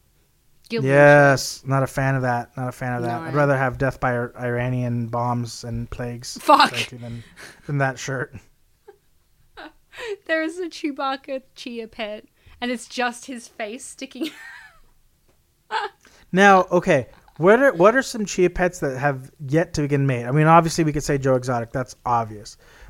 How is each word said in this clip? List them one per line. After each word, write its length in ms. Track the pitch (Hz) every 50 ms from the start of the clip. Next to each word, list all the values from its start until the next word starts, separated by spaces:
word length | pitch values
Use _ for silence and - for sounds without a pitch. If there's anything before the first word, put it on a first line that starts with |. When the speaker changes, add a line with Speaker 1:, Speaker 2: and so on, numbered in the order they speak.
| _ _ _ _ _ _ _ _ _ _ _ _ _ _
Speaker 1:
Gildan 140 | 233 233 131
Speaker 2:
Yes, 760 | 131 139 143 147 147 147 147 143 143 135 131 - - - -
Speaker 1:
shirt. 80 | - 131
Speaker 2:
not 140 | 135 135 131
a 40 | -
fan 280 | - 143 135 135 135
of 80 | 131 127
that. 320 | 123 143 143 143 - _ 139
Not 100 | 127 127
a 40 | -
fan 200 | - 135 127 123
of 100 | 120 117
that. 180 | 120 117 117
Speaker 1:
No. 60 | - -
Speaker 2:
I'd 80 | 135
rather 200 | 147 147 143 139 131
have 200 | 135 127 120 123
death 240 | 139 131 - -
by 100 | 143 131 123
Ir-, 200 | 120 120 120 - -
Iranian 680 | 123 123 120 120 120 127 127 127 123 120 120 120 117 113
bombs 560 | 117 120 120 123 123 120 120 113 - - -
and 260 | 120 117 117 117 -
plagues, 480 | - - 123 120 120 117 123 - - 240
Speaker 1:
Fuck. 300 | - - 294 277 285 -
Speaker 2:
frankly, 260 | 127 117 113 - 131 117
than, 260 | 120 117 117 117 - - - - - - - - _ -
than 100 | 147 139
that 220 | 139 135 131 -
shirt. 360 | - - 135 127 - - - 101 - _ _ _ _ _ _ _ _ - 415 _ _ _ _ _ _ _ _ _ _ _ _
Speaker 1:
<laughs> 60 | 415 320 311 - _ _ _ - - 508 453 403 - _
There 160 | - 320 320 320
is 140 | 320 339 359
a 80 | 370 330
Chewbacca 760 | - - - 302 269 294 277 269 269 269 - - 269 262 - _ _
Chia 320 | - - 254 233 233 226 226
Pet, 380 | - - 220 208 214 214 - _ _ _ _ - - _
and 100 | 247 240
it's 180 | 254 240 - -
just 380 | - 247 247 240 233 - - -
his 200 | 262 233 - -
face 380 | _ - 226 208 226 277 -
sticking 440 | - - - 262 262 - 247 320 311 -
<laughs> 40 | - - - - - - - 679 - _ _ _ _ _ _ _ _ _ _ _ _ _ _ _ _ _ _ - - - - - _ _ _ _ _ _ _
Speaker 2:
Now, 340 | - 185 202 202 196 185 180 -
okay, 360 | 180 180 - 190 160 131 120 - - - _ _ _ -
what 240 | 151 190 220 247
are, 120 | 277 269 185
what 220 | 165 180 214 226
are 60 | 269
some 240 | - - - 220 208
Chia 240 | 175 - - 180 175
Pets 300 | 180 185 180 180 180 -
that 180 | 160 143 127 123
have 340 | 139 143 139 131 131 - - _ 151 131
yet 260 | 143 160 170 165 -
to 80 | 160
begin 240 | 147 139 147 139 139 135
made? 180 | 127 120 117
I 60 | 120
mean, 160 | 135 156 151 160
obviously, 360 | 165 170 165 165 - - 165
we 100 | 151 143
could 100 | 151 -
say 140 | - 147 135
Joe 180 | 131 139 131
Exotic. 360 | 127 120 131 127 120 117 -
That's 240 | - 135 123 - - - _
obvious. 520 | 123 120 117 117 107 107 104 - - - _ _ _ - - -